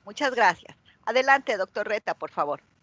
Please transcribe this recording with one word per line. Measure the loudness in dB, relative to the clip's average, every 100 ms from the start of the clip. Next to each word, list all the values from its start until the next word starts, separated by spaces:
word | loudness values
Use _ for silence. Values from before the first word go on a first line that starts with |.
| -20
Muchas | -6 -4
gracias. | 2 2 2 -10 -20 _ _
Adelante, | -2 0 4 2 2 -4
doctor | -4 -6 -4
Reta, | -4 -6
por | -8 -8
favor. | -6 -4 -6 _ _